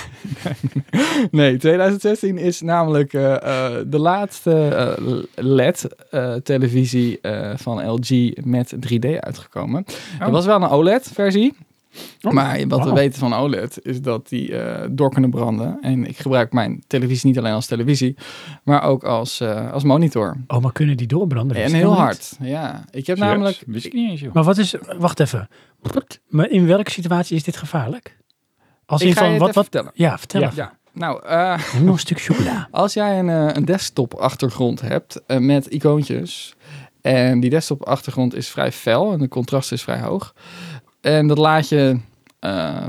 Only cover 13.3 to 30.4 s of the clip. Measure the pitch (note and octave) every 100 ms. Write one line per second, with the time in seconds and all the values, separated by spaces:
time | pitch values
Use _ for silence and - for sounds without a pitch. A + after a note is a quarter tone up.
13.3 | A#2 C#3+ G2 A#2 - - B2+ C3+ A2 -
14.3 | B2+ - - A#2 A2+ - C3+ F3 C3+ C3
15.3 | A#2+ A#2+ A2 B2+ F#3+ B2+ B2+ B2 - C3+
16.3 | B2+ A#2 B2 A2+ - - C3+ B2 B2+ C3+
17.3 | B2+ A2+ A2 - A#2 B2 C3+ B2+ C#3 -
18.3 | - - D3 C#3 C#3+ D3+ C3 - A#2 A#2
19.3 | - A#2 G#2+ A#2 C#3+ C#3 D3 D#3+ A#2 G#2
20.3 | C3+ B2 B2 B2+ - D3 C3 A#2 D#3 F#3+
21.3 | B2 C3+ A#2 B2+ E3 F3+ F#3+ C3 F#2 -
22.3 | - C3 D3+ D3 D3+ E3 - C#3 F#3 G3+
23.3 | G3+ G3 F#3 - A2 - A#3+ A#3 D#3+ C3+
24.3 | E3 D#3+ G3 G3 - - F3 E3+ - C#3+
25.3 | G#2+ G2+ _ _ _ - - - - _
26.3 | D3+ F#3 G3 E3+ G3 G3+ - E3+ F3 F3
27.3 | D#3+ E3+ - C#3+ D#3+ A#2 A#3+ - - _
28.3 | _ _ _ _ _ - D3 F3+ F3 F3+
29.3 | D#3+ F#3 G3+ - C3+ - - E3+ A2+ -
30.3 | -